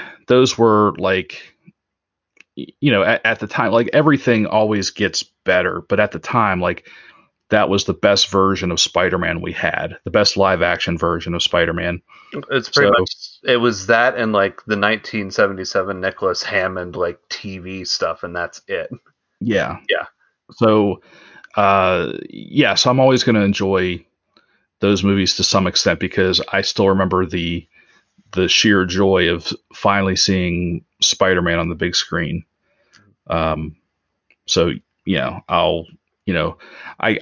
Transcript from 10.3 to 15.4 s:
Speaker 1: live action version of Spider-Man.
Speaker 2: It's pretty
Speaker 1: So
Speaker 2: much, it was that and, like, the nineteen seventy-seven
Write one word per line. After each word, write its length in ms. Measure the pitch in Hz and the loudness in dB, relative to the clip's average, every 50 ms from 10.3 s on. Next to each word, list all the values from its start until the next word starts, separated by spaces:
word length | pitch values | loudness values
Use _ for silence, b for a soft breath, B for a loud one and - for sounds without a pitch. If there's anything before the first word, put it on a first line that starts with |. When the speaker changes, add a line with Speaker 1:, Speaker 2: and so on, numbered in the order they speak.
| - 98 | 2 2
Speaker 1:
live 260 | 98 95 92 85 87 | 2 2 2 2 2
action 340 | 87 87 85 - - 87 80 | 0 0 -2 -4 -4 -4 -2
version 380 | 82 85 85 85 - 85 85 | -2 -2 -2 -2 -4 -6 -4
of 80 | 85 - | -4 -4
Spider-Man. 580 | - - 87 85 82 82 85 87 87 87 90 - _ B B B B B 147 139 - | -2 0 0 0 0 -2 -4 -4 -6 -6 -8 -10 _ B B B B B -12 -8 -4
Speaker 2:
It's 180 | 131 131 110 - | -4 -4 -4 -4
pretty 180 | - 143 - 101 | -2 0 2 2
Speaker 1:
So 120 | 101 98 | 2 2
Speaker 2:
much, 120 | 95 - - - - - - - - | 0 -2 -6 -14 -18 -20 -20 -8 -2
it 140 | - 123 120 | 0 0 2
was 300 | 117 120 110 95 95 98 | 2 0 0 -2 0 0
that 280 | 117 113 120 127 - 123 | 2 2 2 2 0 0
and, 160 | 117 110 107 | -2 0 0
like, 280 | 101 98 98 - - - | 2 0 0 -2 -6 -6
the 100 | - 107 | -4 -4
nineteen 540 | 101 101 104 110 104 - - - 110 101 98 | 0 0 0 0 -2 -4 -6 -6 -6 -6 -4
seventy-seven 680 | 95 - | -2 0